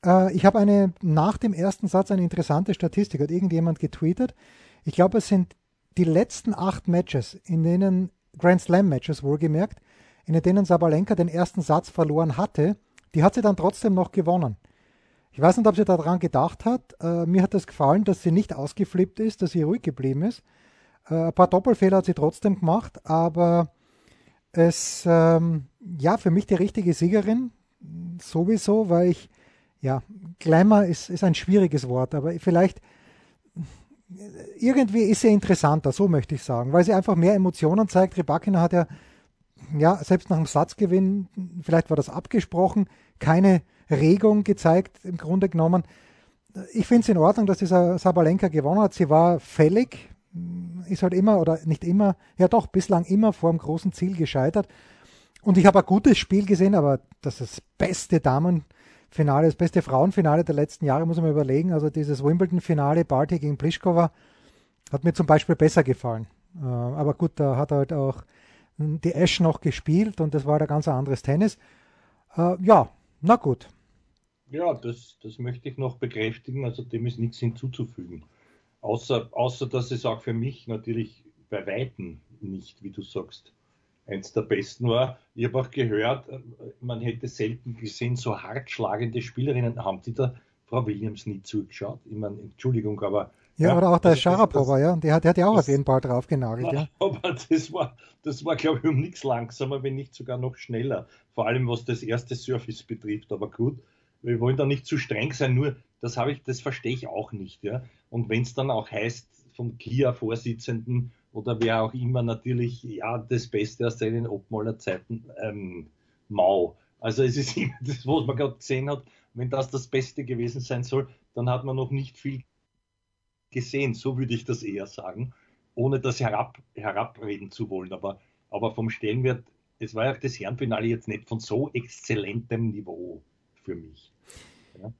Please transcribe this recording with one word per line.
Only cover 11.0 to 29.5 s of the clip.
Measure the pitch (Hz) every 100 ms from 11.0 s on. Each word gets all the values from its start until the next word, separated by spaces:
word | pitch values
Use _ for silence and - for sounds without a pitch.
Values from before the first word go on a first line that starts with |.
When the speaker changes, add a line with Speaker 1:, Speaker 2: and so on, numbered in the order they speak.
| 196 208
Speaker 1:
den | 170
ersten | 160 180 -
Satz | 156 156 -
verloren | - 156 151 165 123
hatte, | 202 - 160 208 _ _ _
die | 160
hat | 180 -
sie |
dann | 208 196
trotzdem | 170 - 226
noch | 185 180
gewonnen. | 196 165 180 139 104 _ _ _ _ _ _ _
Ich | -
weiß | 160 185
nicht, | 220
ob | 190
sie |
daran | 202 175 156 180
gedacht | 175 127 160 -
hat. | 226 247 _ _
Äh, | 170 170 170
mir | 185
hat | 190
das | 196 -
gefallen, | - 143 180 208
dass | 180
sie | 180
nicht | 170 214 131
ausgeflippt | 143 - 196 180 190 -
ist, | 220 -
dass | 180
sie | 170
ruhig | 151 233
geblieben | - 135 135 135
ist. | 196 - _ _ _ _ _ _ -
Äh, | 165
ein | 165
paar | - 180
Doppelfehler | 180 220 226 190 190
hat | 185
sie |
trotzdem | 170 151 - 208 190
gemacht, | 165 196 - - -
aber | 160 165 160 170 170 165 _ _ _ _ _ _ _ _
es, | - 170 - - - 175
ähm, | 165 165 165 165 160 131 _ 214 170
ja, | 147 214
für | 185
mich | 170 -
die | 180
richtige | 196 - 175
Siegerin | 165 175 208 190 233 247 _ _ _ 156 160 175 175
sowieso, | - 160 175 220 - 214 208
weil | 170 180
ich, | 175 - _ _